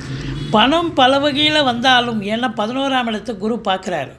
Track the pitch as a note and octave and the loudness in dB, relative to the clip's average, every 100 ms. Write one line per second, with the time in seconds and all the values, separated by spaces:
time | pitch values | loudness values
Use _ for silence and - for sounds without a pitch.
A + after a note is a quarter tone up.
0 | - - C#3 - D3 G#3+ B3 E4 E4 C#4+ | -10 -8 -8 -8 0 2 4 2 0 4
1 | B3+ C#4 D4 C#4 D4+ D4+ C4 A#3 C4 B3 | 4 4 2 2 2 2 2 2 4 4
2 | A#3+ A3 G3 A3+ B3 A3 G#3+ C4 C#4 C4 | 2 -4 -4 -2 -2 -2 -4 -2 -2 0
3 | A#3 G#3+ - G3 A3 A3+ G3 F#3+ F#3+ D#3+ | -2 -4 -6 -6 -4 -2 -2 -2 -2 -4
4 | B2 | -6